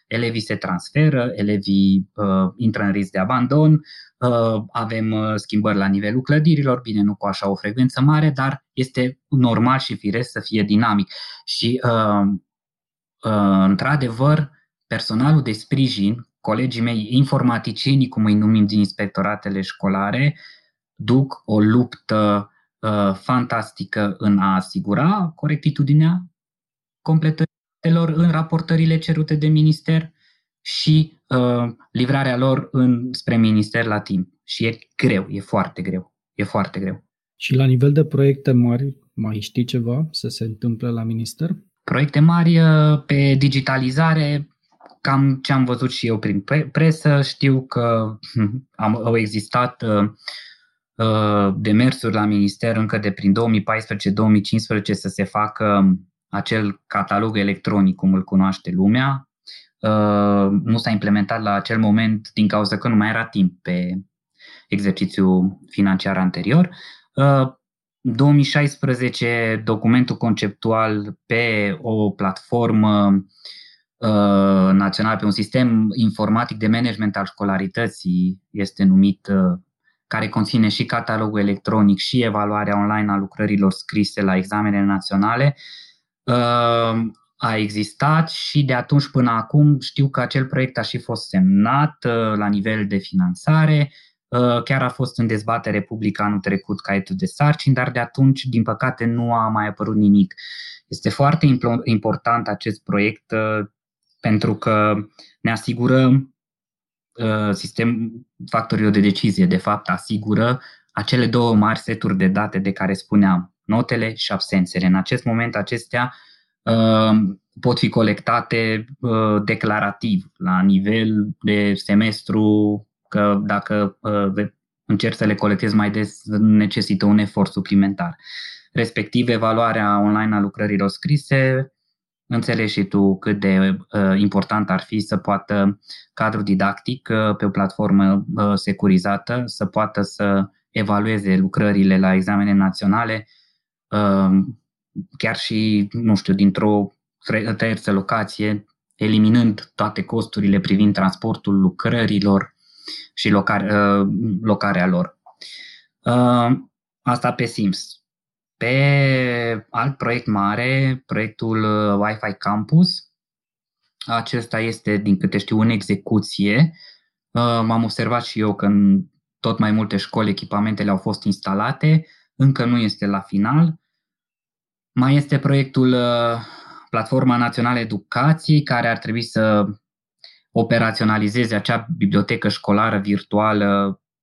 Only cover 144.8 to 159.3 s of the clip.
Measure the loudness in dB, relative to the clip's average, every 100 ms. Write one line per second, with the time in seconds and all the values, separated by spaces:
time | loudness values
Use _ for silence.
144.8 | _ -16 -16 -8 -6 -6 -4 -2 2 0
145.8 | 0 -2 0 2 2 2 2 2 2 2
146.8 | 0 _ _ _ -6 -4 -4 -4 -2 -2
147.8 | -2 -2 0 -4 -4 -4 -4 -4 -8 _
148.8 | _ -4 0 2 4 4 2 0 -8 -6
149.8 | -6 -6 -6 -4 -4 -2 2 2 2 2
150.8 | 2 2 0 -2 -4 -4 -2 2 2 0
151.8 | -2 0 0 0 2 2 0 _ _ _
152.8 | -18 -18 -16 -6 0 0 2 -2 0 2
153.8 | 2 2 0 -2 -4 -2 -2 0 0 0
154.8 | 2 0 -2 _ _ -20 -20 -20 -20 -20
155.8 | _ _ -2 2 4 4 2 0 -4 _
156.8 | _ _ -4 -2 -2 -4 -6 -2 -2 -4
157.8 | -8 -20 _ _ _ _ _ -6 -2 2
158.8 | 2 2 2 0 0